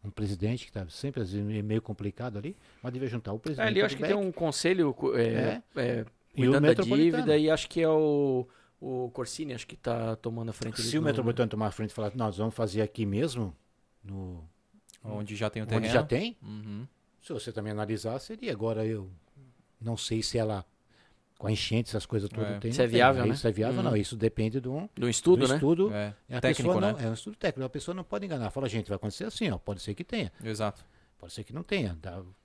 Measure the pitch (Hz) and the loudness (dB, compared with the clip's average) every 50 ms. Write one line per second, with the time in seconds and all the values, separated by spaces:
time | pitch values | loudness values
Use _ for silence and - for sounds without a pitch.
0 | - 101 - - 104 101 101 87 95 107 120 123 - - - 107 95 85 - - | -12 -12 -8 -6 -4 -4 -4 -2 -2 -2 -2 -2 -6 -10 -10 -10 -10 -10 -10 -8
1 | - 139 135 - 110 87 95 104 101 101 107 107 104 107 107 113 - - 107 - | -8 -6 -4 -4 -6 -4 -4 -4 -4 -2 -4 -4 -2 0 -2 -2 -2 -4 -10 -6
2 | 101 101 - - 120 123 107 101 104 151 202 - _ - - _ - 127 123 127 | -6 -6 -6 -6 -8 -8 -8 -8 -10 -10 -12 -12 _ -20 -20 _ -10 -8 -6 -4
3 | 135 127 110 120 - - 98 110 - 160 151 131 226 220 214 190 202 214 143 131 | -4 -4 -4 -4 -4 -4 -6 -6 -4 -6 -4 0 0 2 4 4 2 2 2 0
4 | - 165 196 208 196 185 165 - 170 160 143 - - 170 185 185 170 147 131 - | 0 2 2 2 2 -2 -2 0 -2 -2 0 2 2 2 4 4 4 2 2 0
5 | - 135 123 120 117 117 113 113 - - 214 247 - _ _ - 127 123 120 117 | 0 0 2 4 2 2 2 2 0 0 -2 -4 -8 _ _ -2 0 0 0 -2
6 | 113 113 _ _ _ _ _ - 127 127 139 139 147 151 123 113 196 117 127 139 | -4 -6 _ _ _ _ _ 4 6 6 6 8 8 6 6 6 4 4 6 6
7 | 160 170 160 160 156 151 151 151 151 156 160 156 - - - 170 165 160 160 156 | 6 6 6 4 4 4 4 4 6 4 2 2 0 -4 -2 2 2 4 4 4
8 | 156 151 147 143 143 139 131 127 123 - _ _ _ _ _ _ - 131 131 127 | 4 4 4 4 4 4 2 0 0 -4 _ _ _ _ _ _ -8 -6 -4 -4
9 | 127 120 117 - 127 - - - 156 147 123 117 - - - - _ 127 117 117 | -4 -6 -6 -6 -8 -6 -6 -8 -8 -8 -8 -10 -10 -14 -16 -8 _ -2 -2 0
10 | 113 113 113 - - 117 113 117 117 113 107 - - 113 110 - 113 113 131 156 | 0 -2 -4 -4 -4 -6 -4 -4 -4 -6 -6 -6 -6 -6 -4 -4 -4 0 0 2
11 | 156 151 135 113 123 113 120 123 123 110 110 107 110 104 95 - 110 107 - - | 2 2 2 2 2 0 2 2 0 0 0 0 -2 -2 -2 -2 -6 -6 -4 -4
12 | 110 104 95 127 120 107 95 90 107 113 107 - 117 104 90 107 107 101 - - | -4 -4 -2 -2 -2 -2 0 0 -2 -2 0 -2 -2 -2 2 0 0 0 0 -2
13 | 113 101 98 107 143 165 123 123 113 95 80 - _ _ _ _ _ _ _ _ | -2 0 2 0 0 0 -2 -2 -4 -4 -6 -10 _ _ _ _ _ _ _ _
14 | _ 98 98 98 95 92 90 85 80 82 _ _ _ _ _ - _ _ - - | _ -12 -10 -10 -10 -10 -10 -12 -16 -18 _ _ _ _ _ -20 _ _ -20 -16
15 | - 110 107 104 107 104 107 101 110 107 - 110 107 107 110 110 110 110 117 127 | -12 -10 -8 -8 -6 -8 -6 -2 -4 -2 -2 -4 -4 0 0 0 2 4 2 2
16 | 110 147 123 123 196 233 233 _ - 107 107 107 107 107 104 104 123 139 _ _ | 2 2 0 0 0 -4 -6 _ -14 -12 -12 -12 -10 -10 -10 -10 -10 -12 _ _
17 | _ _ _ _ _ - 165 117 - - 113 113 104 107 107 104 107 101 113 104 | _ _ _ _ _ -10 -10 -8 -8 -8 -8 -6 -6 -4 -4 -4 -4 -4 -4 -4
18 | 101 110 117 135 - - 220 220 - 226 143 101 110 113 113 107 110 110 113 107 | -4 -4 -6 -6 -8 -10 -14 -10 -6 -6 -4 -2 -2 -2 0 0 -2 -2 -2 -4
19 | 95 90 92 82 _ _ _ - 135 127 _ _ _ _ _ _ 110 113 117 107 | -6 -10 -14 -20 _ _ _ -20 -20 -20 _ _ _ _ _ _ -6 -4 -4 -4
20 | - - 117 110 - - - 120 113 110 104 98 90 _ _ _ _ _ _ _ | -2 -2 -2 0 0 0 0 0 0 0 -2 -4 -6 _ _ _ _ _ _ _
21 | _ _ _ _ _ _ _ _ - 101 110 104 - - 107 113 117 - - 107 | _ _ _ _ _ _ _ _ -2 -2 0 0 0 0 0 0 0 0 -4 -6
22 | - - - 110 98 104 - 110 110 104 101 101 101 113 117 - 127 117 113 120 | -4 -2 -4 -2 -2 -2 -4 -4 -4 -2 -4 -4 -4 -4 2 4 4 4 8 8
23 | 120 131 139 131 120 110 123 139 - 120 104 101 107 120 123 - - 175 120 107 | 8 8 8 6 4 2 2 2 2 0 2 2 0 0 2 2 2 2 2 2
24 | 98 - - 110 113 113 - - 110 110 110 135 120 127 131 151 185 208 _ - | 0 0 -2 0 0 0 2 2 0 0 0 -2 -4 -2 -4 -6 -6 -8 _ -2
25 | 127 120 113 - - 170 180 180 139 127 131 151 151 143 170 165 190 - 104 104 | -2 0 0 2 6 6 6 8 8 4 4 4 4 4 4 4 2 0 0 -2
26 | 104 104 104 - _ _ 123 123 120 127 - - 123 143 180 - 190 104 110 - | -4 -4 -6 -12 _ _ -6 0 2 2 2 4 4 2 4 4 4 2 0 0
27 | 123 113 113 113 - 208 208 _ - 185 - 131 131 131 - 147 - - 175 185 | -2 -4 -4 -4 -6 -12 -10 _ -2 -2 -2 -2 -6 -6 -6 -8 -8 -6 -8 -8
28 | 175 - - 202 196 196 160 135 117 104 - 139 135 123 101 113 98 - 101 92 | -8 -6 -6 -6 -4 -4 -4 -4 -4 -4 -4 -2 -4 -2 -2 -2 -2 -2 -4 -4
29 | - 107 - - 196 226 - - 233 185 107 87 - - 101 92 - - 104 - | -4 -6 -6 -4 -8 -8 -4 -2 -2 -2 -2 -2 -4 -6 -8 -6 -6 -8 -8 -8
30 | 175 _ - 226 160 92 _ - - 113 107 104 110 104 - - - _ _ _ | -8 _ -4 -4 -4 -4 _ -8 -8 -6 -4 -2 -2 -4 -4 -6 -16 _ _ _
31 | _ _ _ _ - 87 - - 107 - 113 147 180 - 208 196 139 98 87 80 | _ _ _ _ -18 -16 -12 -12 -12 -10 -10 -12 -6 -2 -2 0 0 -2 -4 -6
32 | 80 95 87 95 92 90 95 _ | -10 -10 -10 -10 -14 -14 -20 _